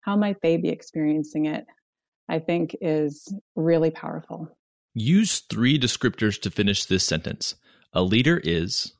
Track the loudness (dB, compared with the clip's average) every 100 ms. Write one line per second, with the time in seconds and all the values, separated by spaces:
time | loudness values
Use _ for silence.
0 | 0 0 0 0 0 2 0 -4 -6 -2
1 | 0 0 -2 -2 -2 -2 -10 _ _ _
2 | _ _ -6 -6 -2 -2 -2 -4 -2 0
3 | 0 -4 -12 -12 _ -4 2 4 2 -2
4 | -10 -10 -12 -14 -14 _ _ _ _ -4
5 | 2 4 4 -2 -4 0 2 2 0 0
6 | -2 2 0 0 -4 0 0 0 0 0
7 | 2 -2 -4 -6 -8 -8 _ _ _ 0
8 | 2 4 4 2 2 0 0 -4 -6 _